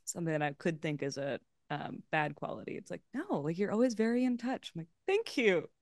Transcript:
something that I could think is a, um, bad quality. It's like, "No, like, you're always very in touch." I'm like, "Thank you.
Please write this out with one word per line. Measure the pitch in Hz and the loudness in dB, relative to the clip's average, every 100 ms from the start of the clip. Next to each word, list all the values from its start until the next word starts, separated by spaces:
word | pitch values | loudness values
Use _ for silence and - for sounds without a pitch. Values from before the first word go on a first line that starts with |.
| - | -10
something | 180 165 | -4 0
that | 156 | 2
I | 147 | 0
could | 143 185 156 | 0 -2 0
think | 160 147 | -2 -2
is | 139 139 | -2 -2
a, | 139 117 - _ - | -4 -4 -8 _ -8
um, | 147 - - - | -6 -6 -10 -2
bad | 160 151 147 | 0 0 -2
quality. | - - - - | -6 -6 -6 -8
It's | - | -8
like, | 180 - | -12 -8
"No, | 254 370 190 | -6 -2 0
like, | 147 170 | 0 0
you're | 202 | 0
always | 208 254 214 | 4 2 4
very | 226 247 | 2 4
in | 254 240 | 2 0
touch." | 240 262 - 170 | -2 -4 -6 -10
I'm | |
like, | 160 _ - | -10 _ 2
"Thank | 403 453 - | 2 2 4
you. | 220 170 - _ | 6 4 2 _